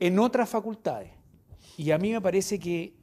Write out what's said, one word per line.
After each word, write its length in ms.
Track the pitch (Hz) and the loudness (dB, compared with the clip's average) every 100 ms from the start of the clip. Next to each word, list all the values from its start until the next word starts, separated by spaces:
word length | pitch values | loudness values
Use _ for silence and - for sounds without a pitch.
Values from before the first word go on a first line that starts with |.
en 180 | 180 185 | 2 4
otras 300 | 240 247 226 | 4 2 0
facultades. 640 | 226 208 214 175 117 90 - - - - - - - | -2 -6 -6 -6 -6 -10 -20 -20 -20 -20 -20 -18 -6
Y 160 | 151 | 0
a 60 | 156 | 2
mí 120 | 202 | 2
me 100 | 226 | 0
parece 380 | 190 190 190 202 | 0 0 0 -2
que, 360 | 175 170 170 - | -2 -4 -6 -10